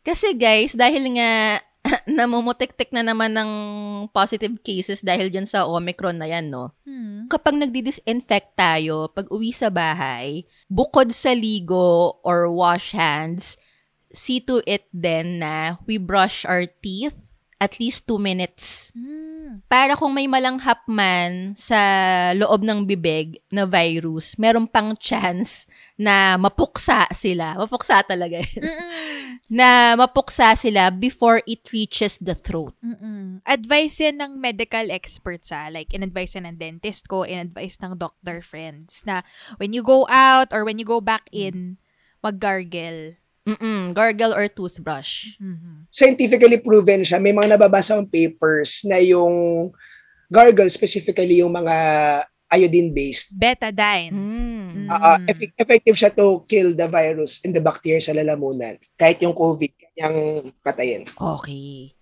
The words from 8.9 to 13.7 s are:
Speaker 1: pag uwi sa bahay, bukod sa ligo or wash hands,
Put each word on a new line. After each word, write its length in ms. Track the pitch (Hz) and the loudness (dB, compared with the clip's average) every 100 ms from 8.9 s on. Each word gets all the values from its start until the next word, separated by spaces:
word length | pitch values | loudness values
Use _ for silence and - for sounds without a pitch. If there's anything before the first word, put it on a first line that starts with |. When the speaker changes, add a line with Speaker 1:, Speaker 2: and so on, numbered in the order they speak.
| 156 156 | -4 -6
Speaker 1:
pag 160 | - 196 | -8 -8
uwi 220 | 208 226 | -6 -6
sa 180 | 233 226 | -4 -4
bahay, 760 | 180 160 156 135 123 131 151 - _ _ | -2 -4 -4 -6 -8 -8 -10 -12 _ _
bukod 400 | 190 277 294 262 | -4 0 2 2
sa 220 | 233 285 | 0 0
ligo 880 | 247 220 214 175 185 180 170 175 - | 0 -2 -4 -2 0 4 4 2 -2
or 240 | - 175 175 | -2 0 0
wash 460 | 170 180 175 - | 2 2 0 -4
hands, 640 | 202 165 147 160 175 - - _ | -2 0 0 -6 -8 -10 -14 _